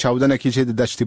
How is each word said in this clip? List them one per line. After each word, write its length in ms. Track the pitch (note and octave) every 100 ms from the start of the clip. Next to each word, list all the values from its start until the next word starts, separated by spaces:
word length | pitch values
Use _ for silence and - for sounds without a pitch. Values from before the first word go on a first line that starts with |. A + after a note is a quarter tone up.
چاودنه 340 | B2+ B2 C#3 C3
کې 120 | C3 A#2+
چې 60 | B2
د 60 | A2+
دشت 200 | A#2+ -